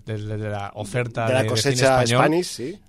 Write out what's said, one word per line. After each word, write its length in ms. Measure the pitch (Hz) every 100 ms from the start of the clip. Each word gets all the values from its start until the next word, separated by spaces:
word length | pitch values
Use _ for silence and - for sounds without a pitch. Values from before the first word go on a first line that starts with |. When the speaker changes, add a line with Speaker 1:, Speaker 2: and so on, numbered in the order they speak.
Speaker 1:
de, 140 | 104 107
de, 180 | 104 107
de 140 | 107
la 220 | 104 101
oferta 520 | 104 107 127 120 120 113
Speaker 2:
De 40 |
la 80 | 127
Speaker 1:
de, 60 | 110
de 60 | 120
cine 160 | 139
Speaker 2:
cosecha 300 | 127 135 131
Speaker 1:
español. 200 | 120 120
Speaker 2:
Spanish, 220 | 139 165 180
sí. 320 | - 127 202